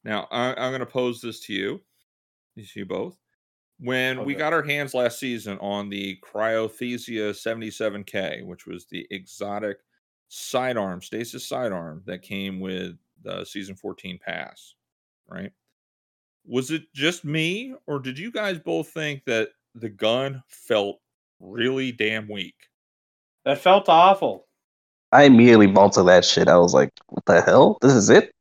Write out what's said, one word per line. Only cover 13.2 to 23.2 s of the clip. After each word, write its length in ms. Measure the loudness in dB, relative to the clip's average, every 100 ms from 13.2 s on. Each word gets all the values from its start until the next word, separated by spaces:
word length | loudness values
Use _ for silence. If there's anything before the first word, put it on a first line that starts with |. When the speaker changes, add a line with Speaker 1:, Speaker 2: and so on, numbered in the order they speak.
Speaker 1:
the 200 | -14 -14 -12
season 300 | -14 -16 -14
fourteen 440 | -16 -16 -18 -16
pass, 520 | -14 -14 -16 _ _ _ _ _ _ _ _
right? 240 | -16 -16 _ _ _ _ _ _ _ _ _ _
Was 240 | -8 -6
it 200 | -10 _
just 300 | -6 -6 -6 -8
me, 500 | -6 -4 -6 -12 -18 -10
or 140 | -10
did 180 | -10 -12
you 120 | -12
guys 280 | -8 -8 -8
both 300 | -8 -8 -8
think 360 | -10 -10 -10 -6
that 240 | -4 -4 _ _ -16
the 140 | -14
gun 540 | -6 -2 -2 -4 -10 _
felt 520 | -20 -4 -2 -2 -8 _ _ _ _
really 520 | -16 -6 -4 -4 -8
damn 360 | -6 -6 -6 -10
weak? 420 | -12 -14 _ _ _ _ _ _ _